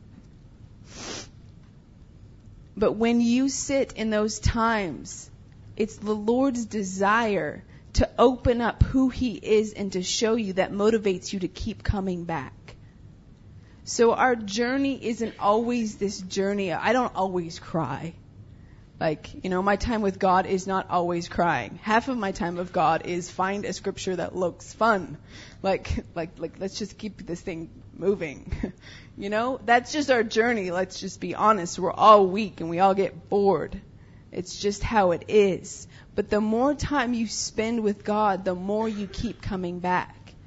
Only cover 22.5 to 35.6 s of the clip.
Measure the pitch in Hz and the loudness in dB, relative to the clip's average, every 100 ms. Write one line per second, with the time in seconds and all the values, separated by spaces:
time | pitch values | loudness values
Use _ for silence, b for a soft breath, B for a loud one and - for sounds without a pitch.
22.5 | 175 180 190 156 160 - 175 175 - 185 | -4 -4 2 2 2 -2 -6 -6 -4 -2
23.5 | 202 - 190 196 - - 180 - 180 175 | -2 -6 -6 -6 -6 -4 -4 -4 -2 -4
24.5 | 170 - - 220 202 160 151 B B B | -4 -16 0 2 2 -2 -12 B B B
25.5 | B - 185 - - - 175 165 - 160 | B -2 -2 -2 -6 -4 -8 -8 -8 -10
26.5 | - 196 - 208 - 214 - - 175 - | -6 -8 -6 -10 -10 -12 -12 -10 -8 -8
27.5 | 165 165 - - - 190 202 160 117 - | -10 -10 -14 -20 -2 0 0 -2 -8 -8
28.5 | - 185 - B B B - 202 214 247 | -6 -6 -8 B B B -10 -4 -2 -2
29.5 | 269 208 240 247 302 277 247 220 220 233 | -4 4 4 4 -2 2 2 4 2 2
30.5 | 233 185 175 185 - 190 - 180 - 214 | 2 -2 -2 -4 -6 -10 -8 -8 2 4
31.5 | 214 175 - 180 - 208 208 190 196 202 | 4 0 -2 -4 6 10 10 8 2 -4
32.5 | - 165 170 196 196 190 - - 202 196 | -6 -4 4 4 4 0 -4 -2 2 4
33.5 | 160 - 196 - B B B B - 180 | 2 -2 -8 -14 B B B B -10 -10
34.5 | - 202 202 - 226 185 170 - 214 196 | -4 -2 -2 0 4 4 2 4 6 6
35.5 | 170 | 2